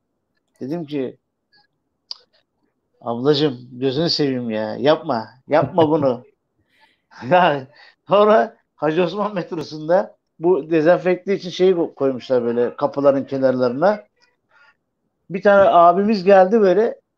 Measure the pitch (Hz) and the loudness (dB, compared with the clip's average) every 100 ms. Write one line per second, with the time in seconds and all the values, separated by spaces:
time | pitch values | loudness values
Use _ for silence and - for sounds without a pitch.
0 | _ _ _ _ _ - 127 170 143 143 | _ _ _ _ _ -16 -10 -10 -8 -8
1 | 123 - _ _ _ _ _ _ _ _ | -8 -10 _ _ _ _ _ _ _ _
2 | - - _ _ _ _ _ _ _ _ | -20 -20 _ _ _ _ _ _ _ _
3 | 120 117 135 143 151 127 127 123 135 131 | -8 -4 0 0 0 -4 -16 -6 -6 -4
4 | 165 156 143 127 120 107 107 110 135 160 | -4 -2 -4 -4 -6 -6 -6 -4 0 0
5 | 160 117 110 _ - 147 - 180 156 160 | -2 -8 -8 _ -4 -2 0 0 0 0
6 | 139 120 - _ _ _ _ _ _ _ | -2 -4 -10 _ _ _ _ _ _ _
7 | _ - 117 180 175 143 131 _ - _ | _ -12 0 2 2 0 -8 _ -20 _
8 | - 196 214 220 220 - _ - 151 156 | -2 2 4 2 0 -8 _ -6 -4 -2
9 | 175 202 208 196 170 170 139 156 156 180 | -2 -4 -6 -6 -8 -10 -10 -10 -2 -2
10 | 214 _ _ - 165 175 156 165 156 175 | -2 _ _ -4 0 0 0 0 2 2
11 | 175 180 190 196 175 - 185 175 151 - | 0 -4 -4 -6 -6 0 0 0 -2 -4
12 | 135 123 - 127 117 117 120 - 143 139 | -4 -4 -2 -2 0 -2 -2 -2 -6 0
13 | 139 135 123 135 131 127 127 131 185 208 | 2 2 -2 -2 -2 0 -2 0 0 -2
14 | - _ _ _ _ _ _ _ _ _ | -8 _ _ _ _ _ _ _ _ _
15 | _ _ - 185 202 202 190 170 170 180 | _ _ -12 -2 4 6 6 6 6 4
16 | 208 214 180 196 185 226 196 180 233 - | 2 0 4 6 6 4 4 2 0 -4
17 | _ | _